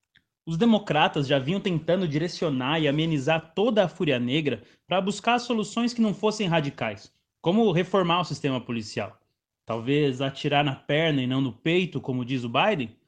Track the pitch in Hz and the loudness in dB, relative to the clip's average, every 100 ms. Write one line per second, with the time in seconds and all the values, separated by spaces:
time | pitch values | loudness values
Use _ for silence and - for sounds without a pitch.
0 | _ _ _ _ - 165 233 214 - 147 | _ _ _ _ -8 0 4 4 2 2
1 | 185 160 135 139 127 196 202 165 - 185 | 2 2 0 0 0 -2 0 -2 0 0
2 | 175 147 175 - 165 131 127 165 147 151 | 0 -2 -2 -2 -2 0 0 2 2 2
3 | 165 151 131 160 - - 226 214 175 - | 0 0 0 0 -2 -2 2 4 2 0
4 | 165 123 123 143 151 - - _ - 180 | 0 0 0 0 0 -4 -10 _ -2 -2
5 | 190 202 - 240 247 226 202 233 240 240 | 0 -2 0 0 0 -4 -2 -2 -2 2
6 | 214 - 214 208 190 165 143 - 113 101 | 0 2 -2 0 0 0 0 -4 -6 -8
7 | - _ _ _ 160 208 220 165 185 202 | -16 _ _ _ 0 4 4 2 2 0
8 | 175 175 170 147 143 127 123 117 107 - | 2 0 -2 -4 -2 -2 -4 -8 -6 -8
9 | 98 - _ _ _ _ - 113 117 143 | -8 -10 _ _ _ _ -8 -6 0 0
10 | 147 127 135 - 147 143 147 131 - 143 | 0 -2 -6 -4 0 2 0 -2 -2 0
11 | 165 143 127 131 131 107 165 175 185 135 | 2 0 0 0 -2 -2 0 0 0 -6
12 | 123 127 123 135 117 127 196 196 113 - | -4 -4 -4 -4 -2 0 0 -2 -6 -10